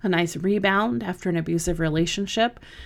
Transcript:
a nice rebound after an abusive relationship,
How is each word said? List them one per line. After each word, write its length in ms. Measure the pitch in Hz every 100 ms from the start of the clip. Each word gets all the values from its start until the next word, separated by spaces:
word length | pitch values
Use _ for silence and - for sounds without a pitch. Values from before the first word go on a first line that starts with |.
a 60 | 196
nice 280 | 170 170 -
rebound 640 | 185 208 196 196 226 240
after 260 | 196 180 185
an 80 | 170
abusive 440 | 165 170 180 165
relationship, 800 | 160 156 170 - 202 226 233 - - -